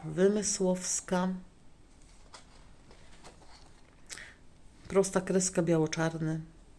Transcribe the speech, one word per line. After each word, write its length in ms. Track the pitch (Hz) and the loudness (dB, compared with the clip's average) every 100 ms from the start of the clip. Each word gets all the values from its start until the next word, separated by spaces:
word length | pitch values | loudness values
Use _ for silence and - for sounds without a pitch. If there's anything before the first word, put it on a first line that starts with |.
| 156 | -6
Wymysłowska. 1200 | 156 196 208 196 - 185 185 - - - 180 185 185 - - - - - - - - - - - - - - - - - - - - - - - - - - - - - - - - - - - | 2 4 4 0 0 0 0 -2 -4 -2 0 0 -4 -10 -20 -20 -20 -20 -20 -20 -20 -20 -20 -20 -20 -20 -20 -20 -20 -20 -20 -20 -20 -20 -20 -20 -20 -20 -20 -18 -16 -18 -20 -20 -20 -20 -20 0
Prosta 340 | 185 190 - | 2 2 0
kreska, 400 | 185 190 185 - | 2 2 2 0
biało-czarny, 800 | 165 165 156 165 160 160 160 160 160 - - | 2 4 2 0 -2 -2 -4 -4 -6 -18 -20